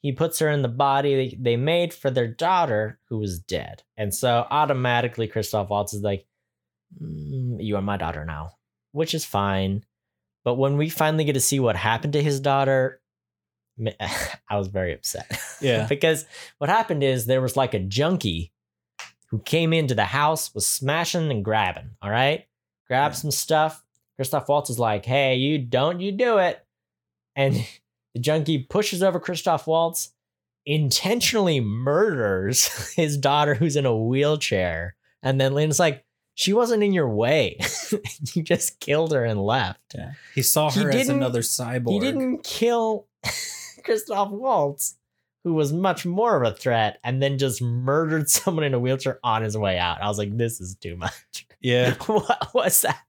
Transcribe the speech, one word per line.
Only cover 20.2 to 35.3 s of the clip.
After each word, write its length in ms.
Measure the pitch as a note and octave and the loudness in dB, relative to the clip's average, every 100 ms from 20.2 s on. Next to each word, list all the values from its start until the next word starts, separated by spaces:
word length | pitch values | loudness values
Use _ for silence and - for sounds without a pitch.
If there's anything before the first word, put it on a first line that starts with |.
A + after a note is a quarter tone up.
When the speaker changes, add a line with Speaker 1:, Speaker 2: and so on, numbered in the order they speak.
| D3+ D#3+ - | 2 0 -4
Speaker 1:
was 140 | G#2+ - | -4 -2
smashing 640 | - C3 D#3+ E3+ F3+ D#3+ | -2 0 0 0 -2 -2
and 140 | A#2 G2 | -2 0
grabbing, 460 | G#2+ F#2 - - - | 2 0 -2 -14 -12
all 80 | G2+ | -2
right? 340 | A2+ C3+ D#3+ - _ _ _ _ | 2 2 0 -8 _ _ _ _
Grabbed 280 | B2+ D3 C#3+ | 0 0 -2
Speaker 2:
Yeah. 40 | |
Speaker 1:
some 100 | D3+ | -4
stuff. 500 | C#3 - D#3 D#3 D#3 _ _ _ - | -4 0 2 2 -2 _ _ _ -8
Christoph 320 | B2+ D3 - | -2 -2 0
Waltz 200 | C#3+ C#3+ | 0 0
is 100 | A#2+ | -2
like, 260 | A#2 G#2 A#2 | 0 0 0
"Hey, 320 | C3+ C3+ B2+ | 2 2 2
you 200 | C3+ D3+ | 0 0
don't 420 | B2 B2 D3 F3 | 0 0 0 0
you 100 | F#3+ | -4
do 280 | G3+ B3 G#3+ | 0 2 4
it." 200 | F3+ - _ _ _ _ _ _ _ C#3 | 2 -2 _ _ _ _ _ _ _ 0
And 280 | C3+ B2 A#2 - _ | 2 2 -4 -12 _
<laughs> 260 | _ _ | _ _
the 60 | A#2+ | -4
junkie 380 | B2 D#3 D3+ D3+ B2+ | 0 0 0 -2 0
pushes 320 | G3+ G#3 F3 | -2 -2 2
over 200 | F#3+ F3 | 0 0
Christoph 440 | F3 F3 - D#3+ - | -4 -4 0 0 2
Waltz, 440 | D#3+ E3 E3+ - _ _ _ _ _ - | 0 0 -2 -10 _ _ _ _ _ -2
intentionally 960 | D#3 C#3+ - F#3 A#3 - A3+ F#3+ D3 | 0 2 0 0 0 2 2 2 2
murders 1300 | G#2+ A2 C3 D#3 G#3+ D3 G#2+ F#2 G2 B2+ - - - | 0 -2 0 2 2 2 0 0 0 0 0 -2 -6
<laughs> 20 | - | -2
his 220 | D#3 C#3+ | 0 0
daughter 360 | C#3 D3 D3 B2 | 2 4 2 2
who's 200 | E3 C#3+ | 2 2
in 80 | C3+ | 2
a 100 | A2+ | 2
wheelchair. 1000 | A2+ C3 D3 D3+ - G2+ F2+ D#2+ F2 - _ _ | 2 2 2 2 0 0 0 -2 -8 -12 _ _
And 180 | B2+ | -2